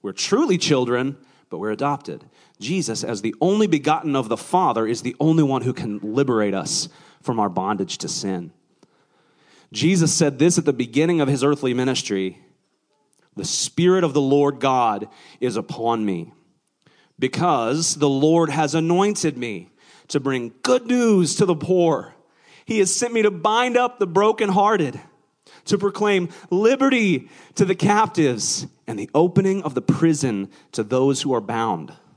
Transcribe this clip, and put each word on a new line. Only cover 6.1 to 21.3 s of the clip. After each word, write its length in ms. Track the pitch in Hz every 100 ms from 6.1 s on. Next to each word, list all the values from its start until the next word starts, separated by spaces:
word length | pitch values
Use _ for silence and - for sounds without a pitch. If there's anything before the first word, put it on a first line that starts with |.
| 113 139 113 104
us 340 | 95 - - - - - _
from 160 | - 117
our 100 | 104
bondage 500 | 90 95 104 95 -
to 100 | 85
sin. 440 | - 98 92 85 _ _ _ _ _ _ _ _ _ _ _ _
Jesus 400 | 107 147 190 160
said 260 | - 151 131
this 200 | 160 175
at 60 |
the 80 | 147
beginning 480 | 127 120 135 160 170
of 80 | 139
his 160 | 139
earthly 280 | 139 143 131
ministry, 680 | 123 127 127 - 98 92 90 _ _ _ _ _ _ _ _ _ -
"The 80 |
Spirit 580 | 160 - - - 175 185
of 120 | 170
the 60 | 139
Lord 380 | 135 143 143 135
God 500 | 135 131 120 101 104 - - -
is 180 | 123 107
upon 480 | 98 - 113 117
me, 280 | 107 87 82 - _ _ _ _ _ _ _ -
because 760 | 127 - 175 143 113 147 160
the 140 | - 143
Lord 420 | 135 151 165 160
has 240 | 147 151
anointed 640 | 160 165 175 202 208 160 123
me 320 | 120 98 87 _ _ - _
to 100 | 143
bring 360 | 135 131 120 -
good 240 | - 254 233
news 500 | 247 233 202 165